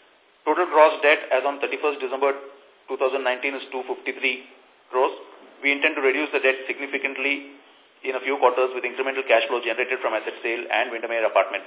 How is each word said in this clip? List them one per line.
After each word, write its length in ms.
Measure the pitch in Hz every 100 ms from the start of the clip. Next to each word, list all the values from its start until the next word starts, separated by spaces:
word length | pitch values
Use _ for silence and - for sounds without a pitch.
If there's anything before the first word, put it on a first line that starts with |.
| _ _ _ _ -
Total 160 | 156 175
gross 320 | 151 156 151 143
debt 240 | 156 -
as 160 | 127 135
on 160 | 143
thirty-first 400 | 147 135 151 139
December 320 | 131 131 139 139 - - _ _ -
two 80 | 135
thousand 240 | 135 135
nineteen 320 | 127 127 139
is 80 | 135 -
two 160 | 131 127
fifty-three 640 | 123 131 127 131 127 - - _ _ _
crores. 240 | 123 139 - - - - -
We 80 | 139
intend 240 | 143 156
to 80 | 151
reduce 320 | 135 135 151
the 80 | 147
debt 240 | 131 131 -
significantly 880 | 127 139 139 139 131 135 143 - - - - _ _ 127
in 80 |
a 80 | 131
few 160 | 131 139
quarters 320 | 127 123 127 127
with 80 | 120
incremental 400 | 120 131 135 131
cash 160 | 117 113
flow 80 | 123
generated 400 | 117 113 123 127
from 160 | 123
asset 240 | 110 113 - 120
sale 160 | 117 117
and 240 | 107 120
Windermere 320 | 113 113 117 107
apartment 400 | - - 98